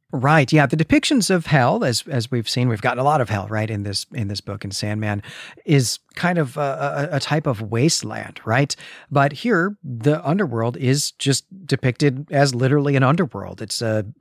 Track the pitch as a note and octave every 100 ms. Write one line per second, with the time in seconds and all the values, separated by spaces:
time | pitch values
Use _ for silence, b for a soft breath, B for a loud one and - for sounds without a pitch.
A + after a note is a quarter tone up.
0 | _ C3 C3 D#3 C3 D#3 C#3 D#3 D#3+ C#4+
1 | - C#4 F3+ F#3 - D3+ B2 G#3+ E3 A2
2 | - C3 A2+ B2 A2 B2+ B2 A2 B2+ B2
3 | C#3 D3+ A#2 G#2+ G2+ G#2+ A2 G#2 G2+ F#2+
4 | - A#2 G2+ G#2 - G2+ G2+ - G#2+ G#2+
5 | G#2+ G2+ B B B - - C#3+ A#2 -
6 | _ - F3 F3 C#3 D3+ C#3 C3+ C#3+ C#3+
7 | C#3+ C#3 - D3+ D3+ G#2+ G#2+ A#2 D#3 -
8 | G#2+ A2+ G#2+ - - A#2+ D3 - B B
9 | B C#3 C#3 C#3+ A#3+ F#3 F#3 G#3 C#3+ A#2+
10 | B2 D#3 C#3 F#3+ E3+ A#2 A#2 A#2+ B2+ C#3+
11 | - - C#3+ C3 - - D3+ - B2+ A#2
12 | C#3+ C3 D3+ C#3+ C#3 A#2+ B2+ D3 C#3+ C#3
13 | C3 E3+ D3+ G2+ F#2+ F#2 A2 - A2+ G#2+
14 | G2+ -